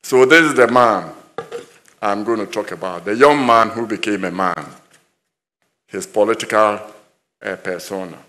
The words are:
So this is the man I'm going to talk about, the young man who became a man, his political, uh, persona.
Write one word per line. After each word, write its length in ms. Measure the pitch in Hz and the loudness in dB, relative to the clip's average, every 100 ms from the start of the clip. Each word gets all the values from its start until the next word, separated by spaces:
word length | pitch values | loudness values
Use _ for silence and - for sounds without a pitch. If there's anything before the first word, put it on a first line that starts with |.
So 200 | - 131 131 | 0 4 6
this 160 | 165 | 6
is 120 | 156 | 4
the 140 | 131 120 | 2 4
man 440 | 123 120 98 82 - _ - - - - _ _ _ | 4 4 2 -4 -18 _ -18 -14 -16 -16 _ _ _
I'm 220 | 107 101 | -6 -6
going 140 | 107 113 | -4 -6
to 80 | 98 | -6
talk 260 | 107 101 | -8 -10
about, 320 | 87 92 87 | -10 -10 -10
the 120 | 90 113 | -8 2
young 280 | 143 147 | 4 4
man 260 | 123 117 113 | 4 4 2
who 160 | 113 117 | -2 -6
became 380 | 107 110 101 | -6 -4 -4
a 60 | 92 | -4
man, 360 | 90 92 85 - - _ _ _ _ _ _ _ _ _ _ _ | -4 -4 -4 -12 -20 _ _ _ _ _ _ _ _ _ _ _
his 180 | 98 90 | -12 -6
political, 760 | 107 104 110 - 110 107 104 - - _ _ _ _ | -2 0 0 0 2 2 0 -12 -20 _ _ _ _
uh, 140 | 104 92 | -14 -12
persona. 640 | 98 90 - 98 92 78 | -10 -10 -10 -10 -12 -16